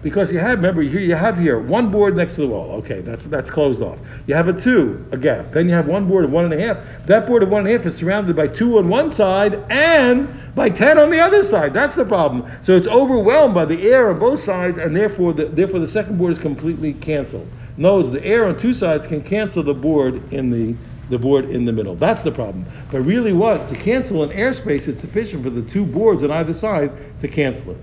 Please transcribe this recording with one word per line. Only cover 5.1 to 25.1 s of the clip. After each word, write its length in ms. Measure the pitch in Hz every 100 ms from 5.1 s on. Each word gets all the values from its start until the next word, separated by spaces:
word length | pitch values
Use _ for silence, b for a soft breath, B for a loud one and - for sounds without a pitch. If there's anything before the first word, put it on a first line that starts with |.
a 60 | 131
gap. 340 | 143 107 85
Then 160 | 156 175
you 40 |
have 140 | 170 147
one 200 | 185 190
board 180 | 190 151
of 60 |
one 140 | 151 170
and 80 |
a 80 | 156
half. 440 | 220 202 - - 143
That 200 | 208 -
board 180 | 240
of 60 | 196
one 120 | 208
and 80 | 196
a 20 |
half 140 | 233 175
is 120 | 170
surrounded 380 | 170 202 190 165
by 120 | 151
two 300 | - 233 226
on 120 | 175
one 220 | 220 311
side 520 | - 196 190 208 208 -
and 580 | 262 311 330 247 247 285 B B
by 160 | - 247
ten 280 | 175 240 302
on 120 | 302
the 100 | 330
other 240 | 339 415
side. 300 | 381 202 151
That's 220 | 165 285 277
the 100 | 214
problem. 440 | 190 151 127 123 B
So 140 | - 185
it's 120 | 185
overwhelmed 680 | 220 269 254 202 277 285
by 120 | 180 156
the 240 | 170 196
air 200 | 262 226
on 100 | 165
both 200 | 220 285
sides, 380 | - 185 180 175
and 180 | 160 160
therefore 380 | 208 208 175
the, 120 | 151 147
therefore 340 | 156 185 185
the 80 | 160
second 300 | 214 208 190
board 140 | 175
is 80 | 165
completely 540 | 160 135 160 160 156
canceled. 540 | 135 - 151 135 104 82 B B B
In 80 | 180
other 120 | 196
words, 140 | 139
the 140 | 131 -
air 200 | 226 214
on 120 | 165
two 160 | 233
sides 340 | 247 185 151 -
can 140 | 156
cancel 420 | - 202 214 170
the 100 | 143
board 600 | 139 147 156 131 127 -
in 160 | 139 131
the, 260 | 117 113 117 B B -
the 80 | 123
board 280 | 127 139 135
in 180 | 127
the 100 | 120
middle. 220 | 110 98 87
That's 280 | 170 -
the 80 | 160
problem. 340 | 135 110 92 90 B B
But 100 | 135
really 300 | 131 226 226
what? 380 | 175 220 185 131
To 60 | -
cancel 480 | - 254 - 185
an 80 | 143
airspace, 560 | 185 240 254 - 143 151
it's 120 | 135
sufficient 420 | -